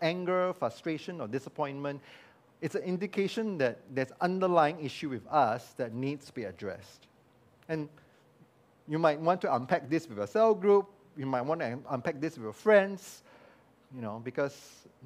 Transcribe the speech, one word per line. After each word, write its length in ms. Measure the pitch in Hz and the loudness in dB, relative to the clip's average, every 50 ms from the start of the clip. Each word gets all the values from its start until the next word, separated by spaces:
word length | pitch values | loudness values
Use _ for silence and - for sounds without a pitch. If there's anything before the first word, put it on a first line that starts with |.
anger, 500 | 170 160 175 180 180 180 185 185 180 185 180 | -2 -2 -2 -2 -2 0 0 0 0 -2 -2
frustration, 680 | - - 117 - - - 165 160 147 - - 180 160 | -2 -4 -4 -4 -6 -6 -6 -6 -6 -8 -10 -10 -10
or 60 | 123 | -8
disappointment, 760 | 104 117 135 - 143 - - 151 139 139 139 143 143 143 139 - - - - - - _ _ _ _ _ _ | -6 -6 -6 -6 -8 -8 -6 -6 -6 -6 -6 -6 -6 -6 -8 -12 -18 -20 -20 -20 -20 _ _ _ _ _ _
it's 140 | 165 160 - | -6 -4 -4
an 80 | 202 - | -4 -2
indication 760 | 185 180 170 202 196 - 202 196 185 - 226 220 214 190 156 | -4 -2 -2 -4 -2 -2 -2 -2 -2 -2 -4 -4 -2 0 0
that 200 | 135 120 110 - - - | 0 0 0 -4 -12 -6
there's 200 | 131 135 131 - - - | -4 -4 -4 -4 -2 -2
underlying 640 | - 180 185 185 185 185 175 165 151 147 170 160 151 | -2 -2 0 0 0 4 4 4 4 4 2 -2 -8
issue 240 | 131 - - 156 | -8 -8 -8 -6
with 180 | 143 131 110 - | -6 -6 -8 -6
us 460 | - 151 151 131 110 113 123 - - - | 0 2 4 4 4 2 -2 -6 -10 -8
that 160 | - 127 113 113 | -8 -6 -6 -6
needs 320 | 123 131 139 147 139 - | -4 -4 -4 -6 -8 -12
to 80 | - - | -14 -12
be 120 | 135 107 | -10 -10
addressed. 640 | 95 90 - 104 98 90 95 98 - - _ _ _ _ _ _ _ _ _ _ _ _ _ _ - | -10 -10 -10 -10 -10 -10 -10 -14 -20 -20 _ _ _ _ _ _ _ _ _ _ _ _ _ _ -6
And 180 | 160 156 151 147 - - _ _ _ _ _ _ _ _ - _ _ _ _ _ _ _ _ | -6 -6 -6 -8 -12 -20 _ _ _ _ _ _ _ _ -20 _ _ _ _ _ _ _ _
you 100 | - 151 | -4 0
might 220 | 160 165 156 147 151 | 4 4 4 4 4
want 200 | 160 165 185 180 | 2 2 2 2
to 120 | - - 135 | 0 0 0
unpack 360 | 120 127 123 139 123 143 123 | 0 2 0 0 0 0 0
this 200 | 160 160 - - | -2 -2 -2 -4
with 100 | 110 101 | -6 -6
a 80 | 101 | -4
cell 280 | - - 214 226 226 214 | 0 4 4 6 6 4
group, 340 | 185 185 202 202 202 196 - - _ _ _ _ | 4 6 6 6 6 4 2 -8 _ _ _ _
you 100 | 147 135 | -8 -4
might 160 | 135 131 123 | -2 -2 0
want 200 | 123 147 160 170 | 0 0 -2 -2
to 60 | 151 | -2
un-, 180 | 117 120 143 - - | -4 -4 -6 -6 -6
unpack 300 | 135 123 117 175 156 135 | -6 -4 -2 -4 -4 -2
this 160 | 151 160 - | -4 -6 -6
with 80 | 131 113 | -8 -10
your 100 | 107 104 | -10 -10
friends, 680 | - - 214 214 202 190 196 196 185 - - - - _ - - - - - _ _ _ _ _ _ _ _ 135 | 0 6 8 8 8 8 4 -2 -10 -12 -16 -20 -20 _ -20 -20 -20 -20 -20 _ _ _ _ _ _ _ _ -14
you 60 | 127 | -10
know, 200 | 117 104 107 117 113 | -8 -8 -8 -8 -10
because 640 | 127 123 - 143 139 - - - - - - - - _ _ 131 | -6 -4 -2 -2 -4 -4 -10 -20 -20 -20 -20 -20 -20 _ _ -12